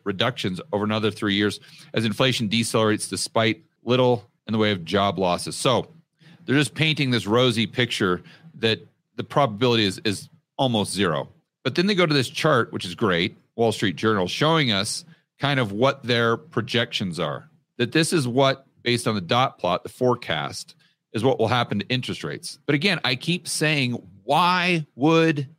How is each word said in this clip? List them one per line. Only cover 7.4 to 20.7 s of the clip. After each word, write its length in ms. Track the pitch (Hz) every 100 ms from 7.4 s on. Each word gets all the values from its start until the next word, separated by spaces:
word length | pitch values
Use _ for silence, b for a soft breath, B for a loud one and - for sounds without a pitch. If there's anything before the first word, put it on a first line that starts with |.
| 127 113 110
picture 560 | - 117 - 98 87 B B B -
that 200 | 113 110 - _ _ -
the 80 | 120
probability 580 | 151 139 101 123 117
is, 160 | 101 90 110
is 240 | 95 - _ _ -
almost 360 | 135 110 98
zero. 340 | 90 95 73 - - _ _
But 120 | 131 131
then 120 | 190
they 80 | 196
go 100 | 170
to 80 |
this 160 | 147 123
chart, 420 | - 156 131 113
which 140 | - 92
is 100 | 85
great, 400 | 107 87 85 - _ -
Wall 160 | 117
Street 240 | 107 104 78
Journal, 300 | 110 107 90
showing 440 | - 147 160 131
us 320 | 98 107 - b b b _
kind 200 | 139 139
of 140 | 110
what 300 | 101 131 135
their 340 | 117 120 117 117
projections 840 | - - - 120 117 - 98 85
are, 300 | 78 64 - _ _ -
that 140 | 120
this 220 | 156 160
is 140 | 175 127
what, 380 | 120 135 - _ _
based 260 | 120 120 120
on 80 | 104
the 60 |
dot 360 | 85 123 131 -
plot, 260 | 92 87
the 60 | 90
forecast, 840 | - 123 120 - 78 71 - -